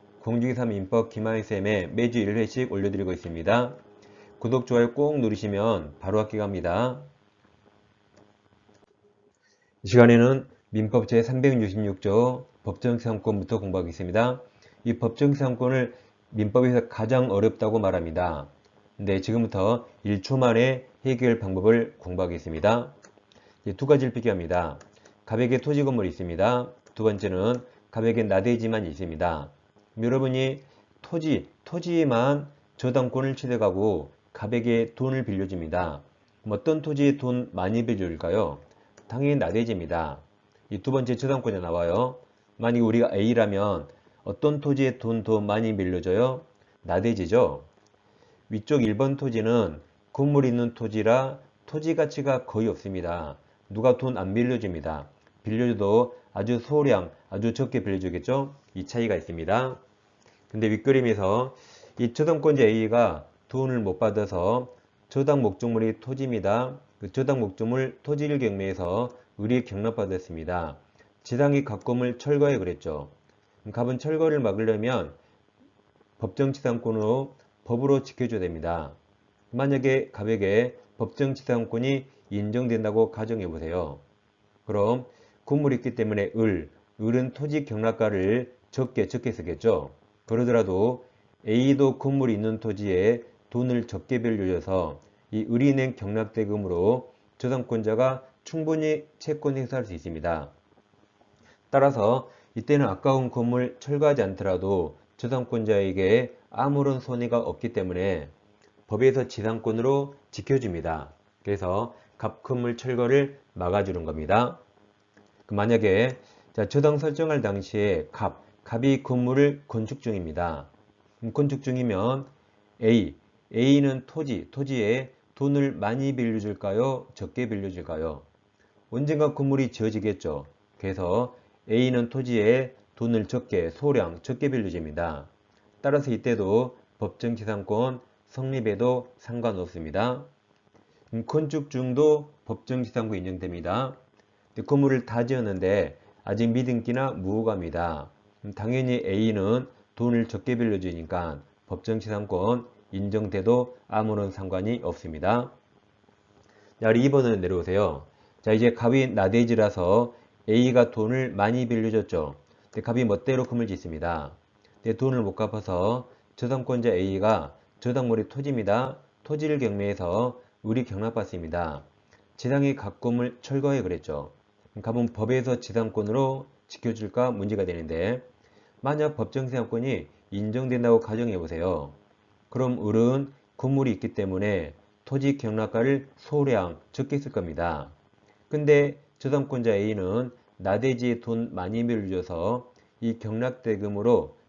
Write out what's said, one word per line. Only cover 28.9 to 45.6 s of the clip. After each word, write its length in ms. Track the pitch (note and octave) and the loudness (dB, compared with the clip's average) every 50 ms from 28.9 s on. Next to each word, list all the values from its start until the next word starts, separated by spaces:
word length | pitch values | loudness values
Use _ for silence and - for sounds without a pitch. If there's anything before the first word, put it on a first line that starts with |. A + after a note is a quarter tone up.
| D2 E2+ F#2 E2 D#2+ D#2 F2 F2 E2 D2+ C#2+ D2 - _ _ _ _ _ _ _ _ A2 | -6 -8 -8 -8 -4 -2 -2 -2 -2 -4 -6 -10 -16 _ _ _ _ _ _ _ _ -4
여러분이 600 | A2+ A#2+ C3 C3+ C3+ C3 B2+ C3 C3 C3 C3+ C#3+ - _ _ _ _ _ _ _ | -2 0 0 2 0 0 0 0 0 -2 -2 -6 -12 _ _ _ _ _ _ _
토지, 480 | - - E3+ E3 D#3 D#3 C3+ - - - _ _ _ | -14 -8 -6 -4 0 0 0 0 -2 -6 _ _ _
토지만 840 | - E3+ F3+ E3 E3+ E3+ E3 D#3+ C#3 A#2 A2+ B2 C#3 D3 D3 C#3+ - - _ _ _ _ _ | -10 -8 -8 -4 0 2 2 2 4 4 2 4 2 2 0 -2 -8 -16 _ _ _ _ _
저당권을 580 | - B2+ A#2+ C3+ B2+ B2 - C3 C3 C3+ C3+ | -4 0 0 2 0 0 -2 -2 -2 -2 -4
취득하고 760 | - - B2 B2 A2 G#2+ G2 F2+ F#2+ G#2 A2 F#2+ D#2 C#2+ - _ _ _ _ | -4 -4 -4 0 2 2 2 2 2 2 2 0 0 -4 -8 _ _ _ _
갑에게 600 | _ - G#2+ G#2+ A#2+ A#2+ A2+ A#2+ A#2 A#2 A#2 A2+ - | _ -8 -6 -2 -2 0 2 2 2 2 2 0 -2
돈을 320 | - C3 C3 C3+ C3 A#2+ | -4 -4 -2 -2 -2 -2
빌려줍니다. 800 | A2+ G2+ F#2+ G2 F#2+ F#2+ F2 D#2+ D#2 F2 F2+ F2+ D#2+ D2 C#2+ - _ _ _ _ _ _ _ _ | -2 -2 -2 -2 -4 -4 -6 -6 -4 -2 -2 -2 -2 -6 -10 -16 _ _ _ _ _ _ _ _
그럼 160 | G#2+ G#2 G#2 | -6 -6 -2
어떤 240 | - D#3+ D#3 D#3 D3 | 0 0 0 0 -2
토지에 340 | D3+ D3 C#3 C#3+ C#3 C#3 C#3+ | -4 0 4 4 4 4 2
돈 320 | C3 B2 B2 B2 B2 - | 0 -2 -2 -2 -4 -6
많이 360 | - F#2 F#2 F#2+ A2 A#2 A#2 A#2 | -6 -4 -2 0 0 0 0 0
빌려줄까요? 720 | A2 G2 F#2 F2 D#2+ D2 D2+ E2 F#2 A2 G2+ D2+ C#2+ D2 - _ - _ _ _ _ - - - | -2 -2 -2 -4 -4 -4 -2 0 0 0 0 0 -4 -8 -14 _ -20 _ _ _ _ -20 -16 -10
당연히 300 | A#2 B2+ C#3+ C#3+ D3 C3+ | -6 -2 0 2 2 2
나대지입니다. 840 | F#2 E2+ F#2+ A2+ A#2 A#2 G#2+ F2+ E2 D2+ E2+ E2 D#2+ D2 C2+ - - _ _ _ _ _ _ _ _ _ | 0 0 0 0 0 0 -2 -4 -4 -4 -4 -4 -4 -4 -8 -12 -16 _ _ _ _ _ _ _ _ _
이 120 | G#2 F#2+ - | -10 -6 -4
두 80 | C3+ | 0
번째 240 | C3 C3+ B2 A#2+ B2 | 0 0 2 0 -2
저당권이 440 | A#2+ C#3 C3 C#3 C3 - A#2 G2+ F#2 | -2 0 0 -2 0 0 -2 -2 -2
나와요. 560 | F2+ E2+ E2+ F2 F2 E2+ F2+ A2 B2+ C3 C3 - - _ _ _ _ _ _ _ | -4 -2 -2 0 0 2 2 2 0 0 -4 -10 -20 _ _ _ _ _ _ _
만약 260 | A2+ A#2 A#2+ A#2+ A#2 | 0 2 2 4 4
우리가 260 | A2 A2 A#2 A#2 - - | 4 4 4 2 2 2
A라면 720 | G2 G2+ A2+ A#2 A2+ A2 G#2 G2 G2 G#2 G#2 F#2 D#2 C#2+ - - _ _ _ _ _ _ | 2 2 4 4 4 4 2 2 0 0 0 0 -2 -4 -10 -18 _ _ _ _ _ _
어떤 380 | G2+ G2+ - D3+ D3+ D3+ C#3+ | -10 -8 0 0 0 0 0
토지에 380 | D3 D3 C#3 C3 C3+ C3 B2 - | 0 0 2 2 2 0 0 -2
돈 240 | - A2+ A#2 A2+ G#2+ | -4 -4 -2 -2 0
더 180 | A2+ A2 G#2+ | 2 2 2
많이 340 | G#2 G2+ G#2 A2 | 2 0 0 0